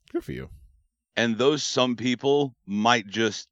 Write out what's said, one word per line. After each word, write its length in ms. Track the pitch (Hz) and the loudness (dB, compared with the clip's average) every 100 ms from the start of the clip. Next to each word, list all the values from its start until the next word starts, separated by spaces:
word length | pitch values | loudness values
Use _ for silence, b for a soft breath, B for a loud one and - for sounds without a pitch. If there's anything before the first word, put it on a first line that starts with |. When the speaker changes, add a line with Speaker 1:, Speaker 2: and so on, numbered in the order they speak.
| _ | _
Speaker 1:
Good 140 | 339 | -10
for 80 | - | -8
you. 160 | - - - - _ _ _ _ - | -12 -12 -18 -20 _ _ _ _ -2
Speaker 2:
And 200 | 117 110 | -2 2
those 260 | 135 151 | 2 2
some 340 | - - 127 113 | 0 0 0 0
people 580 | 120 120 139 143 143 - - | -2 -2 0 0 0 -6 -6
might 400 | 101 113 120 101 | 0 2 2 0
just, 420 | 104 113 - - | -2 -2 -2 -10